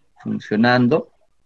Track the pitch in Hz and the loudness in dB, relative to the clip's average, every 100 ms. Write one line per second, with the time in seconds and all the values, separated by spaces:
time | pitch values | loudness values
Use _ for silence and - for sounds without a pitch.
0 | _ _ 113 107 - 107 120 123 123 160 | _ _ -10 -10 -6 0 2 2 2 0
1 | - _ _ _ | -4 _ _ _